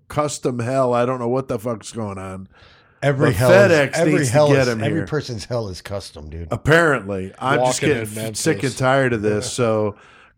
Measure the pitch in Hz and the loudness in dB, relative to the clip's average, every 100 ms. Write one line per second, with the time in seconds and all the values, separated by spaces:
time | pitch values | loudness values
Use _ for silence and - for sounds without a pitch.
0 | - 151 147 - 143 120 117 135 127 120 | -8 -4 -2 -2 -4 -4 -2 0 2 2
1 | 123 127 120 131 131 120 120 107 - 113 | 0 -2 -2 -2 -4 -6 -6 -8 -10 -10
2 | 104 95 92 95 92 _ - _ _ - | -8 -8 -10 -12 -16 _ -20 _ _ -4
3 | 139 135 117 92 127 190 196 156 135 160 | -2 2 2 4 6 8 8 4 2 2
4 | 160 147 127 147 147 139 123 113 - 160 | 2 2 2 4 4 4 2 0 -2 -2
5 | 92 151 131 110 - 120 104 90 - 101 | -2 -4 -6 -10 -6 -6 -6 -10 -10 -10
6 | - 76 73 82 82 117 139 165 165 127 | -10 -16 -14 -10 -8 -4 2 4 4 0
7 | 98 95 95 - 127 143 127 127 143 113 | -2 -6 -8 -6 -2 2 0 0 0 -2
8 | 107 110 110 107 160 143 135 110 131 135 | -4 -8 -8 -4 -2 0 -2 0 2 2
9 | 127 113 104 104 104 - 117 110 104 - | 2 0 0 -2 -2 -2 0 0 -2 -6
10 | - - - | -16 -20 -20